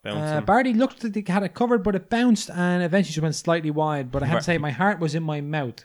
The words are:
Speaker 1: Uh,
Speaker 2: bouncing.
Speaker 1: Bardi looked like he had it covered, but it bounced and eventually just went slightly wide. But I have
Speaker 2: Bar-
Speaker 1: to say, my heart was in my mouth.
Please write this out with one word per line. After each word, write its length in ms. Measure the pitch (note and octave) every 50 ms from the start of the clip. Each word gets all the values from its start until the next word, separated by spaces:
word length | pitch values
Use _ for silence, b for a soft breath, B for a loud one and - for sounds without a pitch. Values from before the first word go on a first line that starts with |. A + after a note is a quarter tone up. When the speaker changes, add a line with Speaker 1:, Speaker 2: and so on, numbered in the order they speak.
| -
Speaker 1:
Uh, 80 | G2+ G#2
Speaker 2:
bouncing. 320 | D3+ D3+ D3+ D3+ D3+ -
Speaker 1:
Bardi 300 | - G3+ B3 C4 C4 A3+
looked 280 | A3 C4 C4 - - -
like 120 | A3+ G3
he 180 | G#3+ G3+ - F3+
had 100 | G#3 G3+
it 120 | F3 -
covered, 280 | - A#3+ A#3 A#3+ A3+ F3+
but 120 | G#3+ G3
it 160 | F#3 F#3 -
bounced 400 | A#3 A3+ B3 B3 A3 - - -
and 320 | - F3 F3+ F3+ F3+ F3+ F3
eventually 320 | E3 E3+ G3+ F#3 D3 D#3+
just 80 | D#3 D#3
went 120 | D#3+ C#3+
slightly 360 | - - E3+ E3 E3+ D#3+ D3+
wide. 400 | D3 D3+ D#3 D#3 D3+ C#3+ C3 B2 B2+
But 100 | C#3 C#3+
I 40 |
have 80 | C#3 E3+
Speaker 2:
Bar- 60 | -
Speaker 1:
to 40 | -
say, 140 | F3 E3+ D#3+
my 120 | D3+ D3
heart 300 | B2 - F#3 G3+ G3+ E3+
was 140 | E3+ D3+ D3
in 80 | E3 D#3+
my 180 | D#3 D3+ D3
mouth. 420 | C#3+ C#3+ D#3 D#3 C#3 A#2+ A2+ - -